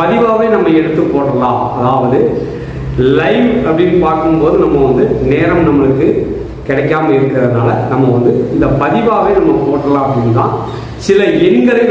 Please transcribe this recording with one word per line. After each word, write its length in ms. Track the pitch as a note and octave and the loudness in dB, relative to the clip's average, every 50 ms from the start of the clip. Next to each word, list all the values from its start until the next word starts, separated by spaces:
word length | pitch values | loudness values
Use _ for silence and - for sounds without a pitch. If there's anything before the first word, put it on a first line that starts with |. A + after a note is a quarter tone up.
பதிவாவே 460 | E3+ F3 A3+ A#3 A#3 A3+ A3 A3 A#3 A3 G#3+ | 0 0 0 0 2 2 2 0 0 0 0
நம்ம 160 | F#3 F3 E3 D#3+ D#3 | 0 2 2 2 2
எடுத்து 220 | D#3 - - - - - - | 0 0 -2 -2 0 0 0
போடலாம். 440 | C#3 C#3 C3+ B2 B2 B2 B2 B2 - - - - A#2+ | -2 -2 -2 -2 0 0 -2 -2 -2 -4 -4 -4 -2
அதாவது 420 | A#2+ B2+ C3+ C3+ B2 A#2+ C3 - - A2 - - - - - - - - - - - - - B2+ B2+ C3+ D3 D3+ | -2 0 0 0 0 0 2 2 2 0 -2 -4 -6 -8 -8 -10 -10 -10 -10 -8 -8 -4 -2 0 2 2 2 2
லைவ் 300 | E3 - A3+ A#3+ B3 A3+ - - - | 2 0 2 2 2 2 0 0 0
அப்படின்னு 320 | D#3 D#3+ E3 F3+ F3 F3+ F3 D#3+ | 0 0 0 2 2 2 2 2
பார்க்கும்போது 500 | D#3+ D#3 D#3 D#3+ E3 D#3+ D#3 D3 E3 F#3+ F#3+ E3 | 0 0 0 0 0 0 2 2 2 2 2 2
நம்ம 200 | - D3 C#3 C3+ | 2 2 2 2
வந்து 180 | B2 A#2+ B2 - - - B2+ B2+ C3 C#3+ | 0 2 2 0 0 0 -2 0 0 0
நேரம் 340 | D#3+ E3+ E3+ F3 E3+ D#3+ D3+ | 0 0 0 0 2 2 2
நம்மளுக்கு 400 | C#3+ C#3+ C3+ C3+ C3+ C3+ D#3+ - - - - - - - - - - - - | 2 2 2 2 0 0 0 0 0 0 -2 -4 -6 -8 -10 -10 -12 -10 -6
கிடைக்காம 400 | C#3+ C3+ C3 C#3 D3 D#3 D#3 D#3 D#3 C3+ | -4 -2 -2 -2 0 0 0 0 0 2
இருக்கிறதுனால 560 | C3+ C3+ C3 C3+ B2+ B2 A#2+ A#2 A#2 - - - - - C3 | 2 0 0 0 0 0 0 0 0 0 0 -2 -2 -2 -2
நம்ம 160 | C3 C3+ C3 B2 A#2 | 0 0 2 2 2
வந்து 180 | A#2+ A#2+ A#2+ - - - - - | 2 2 2 0 0 -2 -2 -2
இந்த 140 | C3+ C#3 B2+ - C#3 | 0 0 0 0 0
பதிவாவே 520 | C#3+ - G#3 A3+ G#3+ A#3 G#3+ G3 F#3 G3+ G3 F#3 | 0 0 0 0 0 0 0 0 0 0 2 2
நம்ம 120 | D#3+ D#3+ - - - | 2 2 0 0 0
போடலாம் 400 | C#3 C#3+ C#3 C#3 C#3+ C#3+ C3+ C3 | -2 -2 -2 -2 0 0 0 0
அப்படின்னு 320 | C3+ - A#2+ A#2 A#2 A#2 - | -2 -2 -2 0 0 0 0
தான் 140 | - A3+ - - - - - - - - - - - | 0 -2 -4 -6 -6 -8 -10 -10 -12 -12 -12 -4 -2
சில 120 | G3 G3 G3+ G3 - - D#3+ F3 | 2 2 2 2 2 2 2 2
எண்களை 360 | - A#3+ B3 B3 A#3+ A#3 A#3 - G#3 | 4 4 4 4 2 2 2 2 2